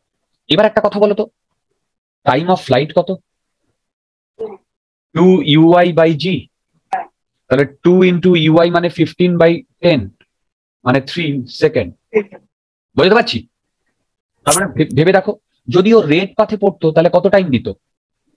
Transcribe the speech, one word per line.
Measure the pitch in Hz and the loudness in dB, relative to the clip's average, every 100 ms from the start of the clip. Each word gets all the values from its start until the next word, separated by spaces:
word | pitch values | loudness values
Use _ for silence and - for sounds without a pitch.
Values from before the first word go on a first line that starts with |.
| _ _ _ _ - | _ _ _ _ -6
এবার | 160 214 | -2 -2
একটা | 214 202 | -2 -6
কথা | 208 | -2
বলো | 208 202 | -2 -2
তো, | 214 _ _ _ _ _ _ _ _ _ 143 | -8 _ _ _ _ _ _ _ _ _ -4
time | 131 175 | -2 -2
of | 180 - | -4 -2
flight | 123 156 180 | -2 -2 -4
কত? | 175 185 _ _ _ _ _ _ _ _ _ _ _ - 427 392 _ _ _ _ _ | -4 -8 _ _ _ _ _ _ _ _ _ _ _ -16 -14 -16 _ _ _ _ _
টু | 165 185 180 147 | 0 2 2 2
ইউআই | 151 165 175 175 160 | 2 4 4 2 2
by | 165 151 | 0 0
g। | 180 143 - _ _ _ - 147 - _ _ _ - | -4 -6 -10 _ _ _ -12 -10 -12 _ _ _ -4
তাহলে | 135 139 - | -2 -2 -2
two | 175 185 185 | 2 4 2
into | 180 185 170 | 2 2 2
ইউআই | 156 165 175 175 | 2 2 2 0
মানে | 175 - | -2 -4
fifteen | 156 - 180 170 | -4 0 0 2
by | 165 170 - _ | 2 0 -8 _
ten, | 175 147 98 _ _ _ _ _ _ _ 127 | -2 0 -4 _ _ _ _ _ _ _ -2
মানে | 131 - | -2 -4
থ্রি | 175 156 139 120 - | -8 -6 -6 -10 -4
second। | 156 131 90 - _ 110 104 - _ _ _ _ _ 127 | -2 -2 -6 -12 _ -6 -6 -14 _ _ _ _ _ 0
বুঝতে | 180 226 | 2 2
পারছি? | - 113 - _ _ _ _ _ _ _ _ _ | 0 -6 -10 _ _ _ _ _ _ _ _ _
তার | - 160 | -2 0
মানে | 196 - | -2 -4
ভে-, | 156 143 | -2 0
ভেবে | 170 190 | 2 2
দেখো, | 208 202 _ _ - 175 | 0 -8 _ _ -2 0
যদি | 196 226 | 4 4
ও | 160 | 2
red | 160 190 - | 0 -2 -4
পাথে | 208 214 | -4 -2
পড়তো, | 196 - 160 | -4 -2 -2
তাহলে | 160 170 175 | 2 2 2
কত | 190 | 2
time | 196 180 | 0 0
নিত? | 120 - | -4 -6
থ্রি | 95 _ _ _ _ _ | -14 _ _ _ _ _